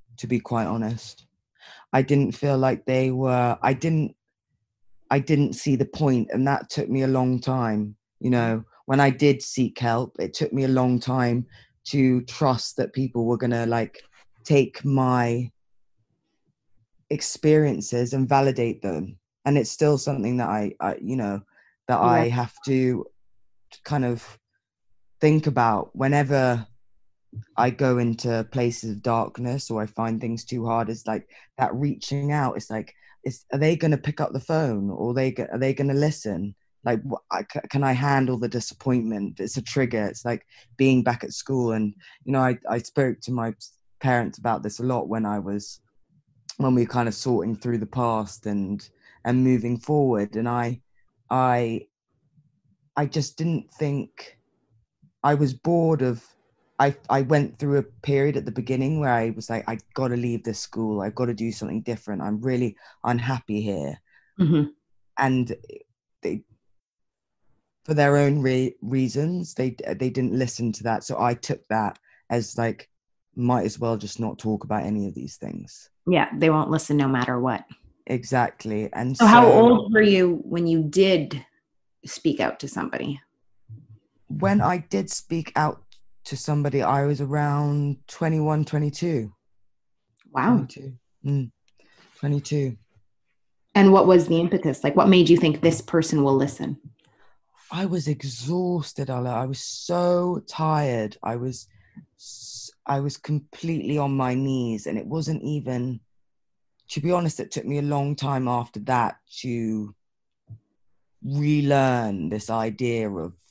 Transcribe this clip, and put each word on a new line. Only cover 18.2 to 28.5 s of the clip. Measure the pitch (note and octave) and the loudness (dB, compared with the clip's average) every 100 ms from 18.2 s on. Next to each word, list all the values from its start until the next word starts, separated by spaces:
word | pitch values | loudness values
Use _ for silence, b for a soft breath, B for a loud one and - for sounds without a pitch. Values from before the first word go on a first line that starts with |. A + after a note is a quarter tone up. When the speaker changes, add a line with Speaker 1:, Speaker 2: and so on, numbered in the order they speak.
| B2+ | 2
Speaker 1:
validate | C#3 C3+ B2 A#2 - | 4 4 2 -2 -2
them. | G2 D#2 F#2+ - _ _ C#3 | -6 -6 -8 -12 _ _ 0
And | C#3+ | 2
it's | A2 | 0
still | - D3+ C#3 | 0 2 2
something | D3 C3+ G#2+ B2 | 0 -4 -2 -2
that | F2+ | -2
I, | G#2+ G#2 - | -2 -4 -4
I, | F#2+ - | -6 -4
you | G2+ C3 | -6 -4
know, | G2+ G2 - _ _ _ - | -4 -6 -10 _ _ _ -2
that | A#2+ | 2
I | A#2+ A#2 A#2+ | 4 4 2
Speaker 2:
Yeah. | |
Speaker 1:
have | B2 A#2 - C#3 | 0 -4 -6 -2
to | C3 B2+ A2+ - _ _ _ _ _ _ - | 2 2 0 -6 _ _ _ _ _ _ -16
kind | - D3 | -4 -2
of | B2 A#2+ - - _ _ _ _ _ _ _ - | -2 -4 -8 -20 _ _ _ _ _ _ _ 0
think | D#3 D#3 D3+ | 4 4 2
about | B2 A2+ G#2 - - | 2 2 2 -2 -2
whenever | C3+ C#3+ C#3 C#3 B2+ A#2+ A2+ - _ _ _ _ _ A2 - - | 2 2 2 2 2 0 -4 -16 _ _ _ _ _ -18 -8 0
I | B2 | 0
go | B2 C3 B2 | 2 2 2
into | A#2+ A2+ A#2+ A2+ A2 | 0 -2 -2 -2 -4